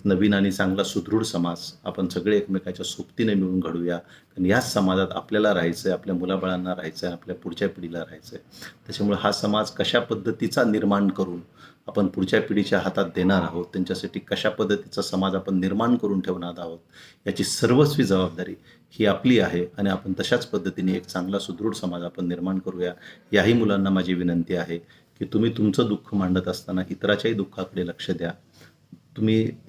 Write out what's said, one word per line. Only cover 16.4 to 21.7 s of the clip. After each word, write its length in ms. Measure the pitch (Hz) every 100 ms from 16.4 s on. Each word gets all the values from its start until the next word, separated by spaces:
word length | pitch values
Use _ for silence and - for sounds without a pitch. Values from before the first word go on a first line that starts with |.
| 87 87
आहोत, 220 | 85 85 _ - - _ 101
याची 160 | -
सर्वस्वी 600 | - - 117 127 143 143
जबाबदारी 520 | 101 95 87 82 90 - - - _
ही 160 | - 107
आपली 340 | 90 123 117
आहे 260 | 90 87 87 -
आणि 120 | 101
आपण 240 | 95 95 92
तशाच 260 | - 123 -
पद्धतीने 460 | 98 90 90 92
एक 140 | 92 -
चांगला 340 | 92 92 98
सुदृढ 340 | - 87 107